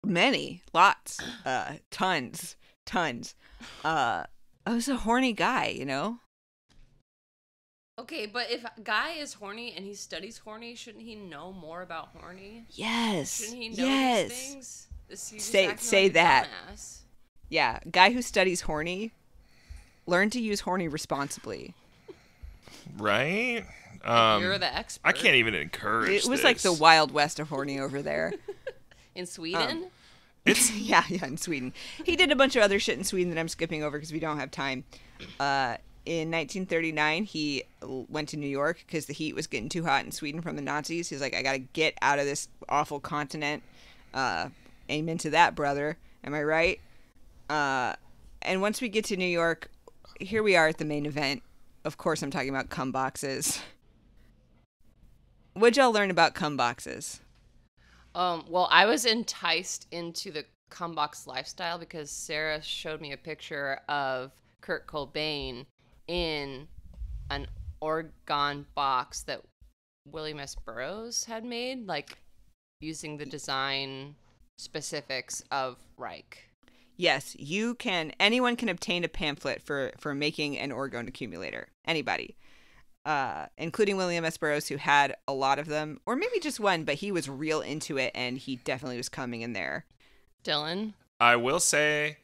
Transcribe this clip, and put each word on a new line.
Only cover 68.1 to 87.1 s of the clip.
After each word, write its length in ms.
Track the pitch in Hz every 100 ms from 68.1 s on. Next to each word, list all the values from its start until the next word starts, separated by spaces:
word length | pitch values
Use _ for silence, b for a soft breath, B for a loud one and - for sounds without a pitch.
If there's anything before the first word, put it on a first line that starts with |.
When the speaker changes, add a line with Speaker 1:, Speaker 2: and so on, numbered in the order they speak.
| - - 147 143 143 143
Speaker 2:
box 480 | - 135 131 131 -
that 200 | - 123 - _ - _ _ _ 143
William 280 | 156 156 147
S. 140 | 139
Burroughs 720 | - - 113 131 202 226 233
had 200 | - 226
made, 420 | 240 233 247 262 208
like, 320 | 151 - - - - - _ _ _
using 360 | 156 156 160 147
the 100 | 147
design 880 | 147 143 135 135 135 135 135 139 147 _ _ _ -
specifics 840 | - 156 143 151 - 131 - - -
of 260 | 139 131 123 - -
Reich. 540 | 120 85 - - - _ _ b b -
Speaker 1:
Yes, 380 | 175 135 - -
you 360 | 139 190 226
can. 380 | 233 240 180 156 -
Anyone 340 | 202 240 247 233
can 120 | 226
obtain 340 | 175 - 175
a 60 | 165
pamphlet 540 | - 151 139 143 -
for, 300 | - 143 131 -
for 160 | 151
making 420 | 139 147 - 147 143
an 120 | 139
orgone 380 | 120 135 120 120
accumulator. 600 | - 117 85 82 53 - _
Anybody. 520 | - 160 113 85 - - b b b b b -
Uh, 420 | 147 147 127 76 73 -
including 380 | - 175 202 190
William 260 | 180 170
S. 140 | 160 -
Burroughs, 300 | 156 147 -
who 80 | 139
had 380 | 156 143 139 - -
a 40 |
lot 240 | 139 135 139
of 80 | 151
them, 340 | 147 156 151 -
or 100 | 254
maybe 220 | 440 466
just 180 | 302 240
one, 240 | 202 170
but 100 | 156 143
he 160 | 202